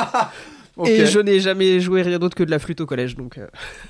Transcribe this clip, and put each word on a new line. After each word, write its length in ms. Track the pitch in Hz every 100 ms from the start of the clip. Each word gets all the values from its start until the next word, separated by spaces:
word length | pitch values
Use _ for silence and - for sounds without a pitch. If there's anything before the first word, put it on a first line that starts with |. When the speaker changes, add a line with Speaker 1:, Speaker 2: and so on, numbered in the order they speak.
| - 247 - - - - - -
Speaker 1:
Ok. 140 | 202
Speaker 2:
Et 180 | 220 208
je 120 | 202
n'ai 200 | 202 190
jamais 400 | 190 190 190 185
joué 240 | 180 185
rien 160 | 180 175
d'autre 160 | 175 -
que 80 |
de 80 | 165
la 80 | 151
flûte 220 | - 165
au 40 | 156
collège, 300 | 123 123 117
donc, 240 | 123 -
euh. 80 | 101 - - - -